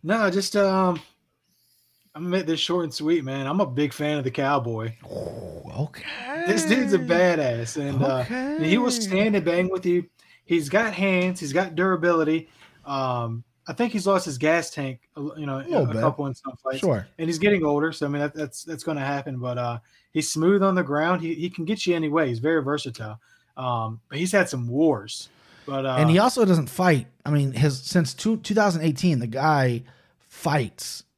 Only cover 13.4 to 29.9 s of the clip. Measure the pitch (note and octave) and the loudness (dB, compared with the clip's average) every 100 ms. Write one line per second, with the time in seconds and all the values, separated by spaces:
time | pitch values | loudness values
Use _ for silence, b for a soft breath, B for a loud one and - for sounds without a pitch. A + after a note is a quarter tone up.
13.4 | - _ - - A#3 G#3+ F#3 G3 F3+ C3 | -12 _ -14 -4 -2 -2 2 2 0 -2
14.4 | D3 E3+ D#3+ - C#3 B2 _ - C#3+ D#3+ | 2 2 0 -6 -8 -8 _ -12 -10 -8
15.4 | C#3+ C3+ E4+ E4 B2 A2 D#3 - C#3 B2 | -8 -6 -2 0 0 0 0 0 -6 -6
16.4 | - B2+ - C3+ F#3 A2+ - - E3 E3 | -12 -10 -8 -2 0 0 -4 -6 -4 0
17.4 | G3+ G3+ D3+ D3 D#3+ - D3 C#3+ C#3+ D#3 | 2 2 2 2 0 -2 -4 -2 -4 -4
18.4 | D3+ - E3 D#3 - D3 C3+ C#3+ C#3 B2+ | -10 -10 -12 -8 -6 -4 -4 -4 -6 -8
19.4 | B2 B2 A#2+ A#2 b b b D#3+ D3+ D#3 | -6 -4 -4 -6 b b b -6 -4 0
20.4 | E3 G3+ G3 F#3 C#3+ D3 D#3+ F3+ D#3+ D3+ | 4 4 4 2 0 0 0 0 -2 -4
21.4 | F3+ F3+ D#3+ G#3 - E3+ D#3 D#3 D3 A2+ | -6 -6 -6 -4 0 0 2 0 0 0
22.4 | C#3 D#3+ C3+ D3 C#3 A2+ G#2+ A2 b b | 0 0 0 -4 -6 -10 -12 -14 b b
23.4 | b - B2+ A#2+ A2+ A2+ _ C#3 F3+ G3 | b -10 -4 -2 -4 -8 _ -4 0 2
24.4 | F#3 C3+ A#2+ B2+ D#3+ A#2+ G#2 - - b | 2 -2 -4 2 2 2 -4 -14 -14 b
25.4 | b b - C3+ C3+ C3 D#3 E3+ A#3+ B3+ | b b -8 -4 -2 4 6 6 4 4
26.4 | G#3 E3+ C3+ - F#3 D3 - _ - D3 | 4 4 2 2 4 4 0 _ 0 2
27.4 | C#3 A#2 D3 C3+ - F3+ C3 - A3 A3 | 2 2 2 2 0 2 2 -2 -2 -2
28.4 | - G#3 G#3 E3+ D#3+ C3 F3+ C#3 A#2 B2 | 0 2 4 2 0 2 2 2 0 0
29.4 | D3+ D3+ B2+ A#2 A#2+ | 2 4 4 0 -6